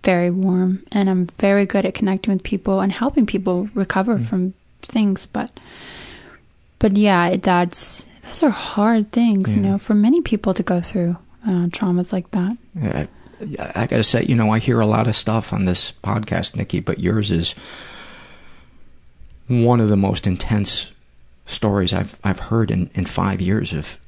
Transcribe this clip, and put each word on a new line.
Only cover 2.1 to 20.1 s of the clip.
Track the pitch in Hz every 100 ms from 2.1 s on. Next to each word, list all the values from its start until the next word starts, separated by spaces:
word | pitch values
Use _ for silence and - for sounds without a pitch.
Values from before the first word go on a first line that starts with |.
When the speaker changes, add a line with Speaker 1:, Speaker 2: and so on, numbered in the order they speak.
| 190 -
Speaker 1:
with | 196
people | - 190 - 190
and | 190
helping | - 247 - 214
people | 190 190 180 208
recover | 202 185 190 202 202
Speaker 2:
Mm. | 117
Speaker 1:
from | 185 185 - _ _
things. | - 226 208 190 -
But, | 214 247 - - - - - - - - - _ _ _ _
but | 220 196
yeah, | 208 180 175
it, | 190
that's, | 190 180 175 - - - - - -
those | -
are | 302
hard | 202 - - 208 226 208
things, | - 233 196 190 208
you |
Speaker 2:
Yeah. | 196
Speaker 1:
know, | 196
for | - 214
many | 214 339
people | - 208 -
to | 185
go | 170 180
through, | 170 190 170 175 - - 226
uh, | 180 175
traumas | - 185 175 180
like | 185 175
that. | 202 185 240 - 180
Speaker 2:
Yeah, | 120 - 76 - - - - -
I, | - -
I | 113
gotta | 120
say, | 107 117 -
you | 117
know, | 107
I | 110
hear | 120 117
a | 107
lot | 110 113
of | 107
stuff | - 110 -
on | - 92
this | 90 - -
podcast, | - 110 107 85 - -
Nikki, | 101 -
but | - -
yours | 90 107 101
is | 82 85 - - - - - - - - - - - - - - - - - - - -
one | 123 117 120
of | 107
the | 101
most | 98